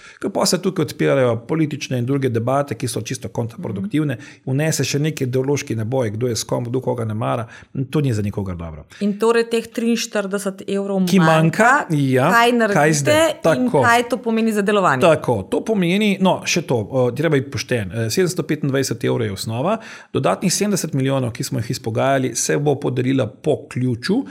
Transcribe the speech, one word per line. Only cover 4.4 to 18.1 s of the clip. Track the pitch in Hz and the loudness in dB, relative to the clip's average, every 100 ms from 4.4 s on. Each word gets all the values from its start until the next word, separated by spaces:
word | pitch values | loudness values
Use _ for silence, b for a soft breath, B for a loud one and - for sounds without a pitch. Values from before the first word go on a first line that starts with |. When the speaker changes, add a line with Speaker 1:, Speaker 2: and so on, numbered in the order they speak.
| - | -4
Speaker 1:
vnese | 135 160 156 | -2 0 0
še | 135 139 | -2 0
neki | 156 156 | -2 -2
ideološki | 131 127 131 143 - | -2 -2 0 -2 -4
naboj, | 113 110 135 113 | -6 -2 -2 -2
kdo | 107 127 | -2 -4
je | |
s | 107 | -4
kom, | - 131 | -4 -4
kdo | 120 127 | -2 -4
koga | 127 120 | -4 -4
ne | 110 | -4
mara, | 107 127 135 127 B B | -4 -4 -4 -6 B B
in | - 135 | -8 -2
to | 156 | 0
ni | 139 | 0
za | 110 | 0
nikogar | 101 104 95 85 | -2 -4 -6 -8
dobro. | 85 76 - B | -10 -12 -18 B
Speaker 2:
In | 202 | -4
torej | 202 226 233 | 0 2 2
teh | 233 226 226 | 0 -2 -4
triinštirideset | - 233 233 - 214 196 202 196 190 | -4 0 0 -2 -4 -2 -4 -4 -6
evrov | - 196 196 196 | -6 -4 -2 0
Speaker 1:
Ki | 180 190 | 4 6
manjka, | 160 160 160 160 226 285 | 6 6 4 4 6 4
Speaker 2:
manjka, | - | 2
Speaker 1:
ja, | 147 135 127 | 0 4 4
Speaker 2:
kaj | 143 233 | 4 6
Speaker 1:
kaj | 240 | 4
Speaker 2:
naredite | 233 214 180 151 | 4 4 4 4
Speaker 1:
zdaj? | 151 139 302 330 | 4 2 4 2
Speaker 2:
in | 302 165 254 247 | 2 2 2 2
Speaker 1:
Tako. | 277 | 4
Speaker 2:
kaj | 240 247 | 6 4
to | 247 254 | 2 -2
pomeni | 233 220 226 | 0 0 0
za | 208 | 0
delovanje? | 202 208 175 131 | 2 2 4 4
Speaker 1:
Tako, | 170 156 - 110 | 4 4 2 -2
to | 92 254 | -2 -4
pomeni, | - 214 170 196 214 185 | 0 0 2 2 2 2
no, | 190 143 | 2 2
še | - 180 | 0 -2
to, | - 123 | 0 -2
eh, | 92 131 123 | 0 0 0
treba | 120 160 | 0 2
biti | 139 127 | 2 0
pošten, | 110 - 123 92 | -8 -4 -4 -4
eh, | 113 | -4
sedemsto | 113 | -2